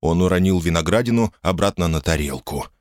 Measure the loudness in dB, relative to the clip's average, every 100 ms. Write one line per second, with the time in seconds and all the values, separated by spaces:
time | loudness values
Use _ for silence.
0 | 0 2 2 2 2 2 0 -2 2 0
1 | 2 0 0 _ -4 0 0 0 -2 0
2 | 0 -2 -2 -6 -10 -10 -10 _